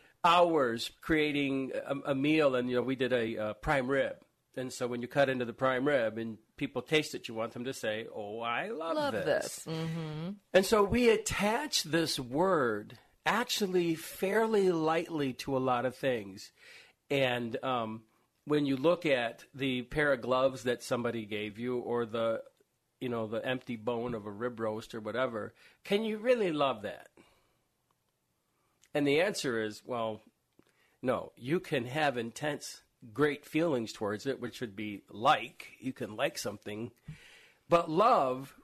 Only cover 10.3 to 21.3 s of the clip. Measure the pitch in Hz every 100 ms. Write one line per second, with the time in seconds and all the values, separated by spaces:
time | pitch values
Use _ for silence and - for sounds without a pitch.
10.3 | 202 _ 185 196 214 202 226 247 214 -
11.3 | - 202 226 302 - 160 160 165 - 123
12.3 | 135 185 175 123 107 110 117 - _ -
13.3 | 196 247 - 202 180 170 160 - - 190
14.3 | 208 226 220 185 170 156 165 165 160 143
15.3 | 123 - 135 131 120 123 120 139 120 98
16.3 | 98 - _ - - - _ _ 139 131
17.3 | 123 120 131 131 123 113 113 - _ _
18.3 | _ - 147 143 135 147 170 165 131 117
19.3 | - - 139 135 127 123 151 147 131 120
20.3 | 127 131 127 117 120 - 127 117 117 104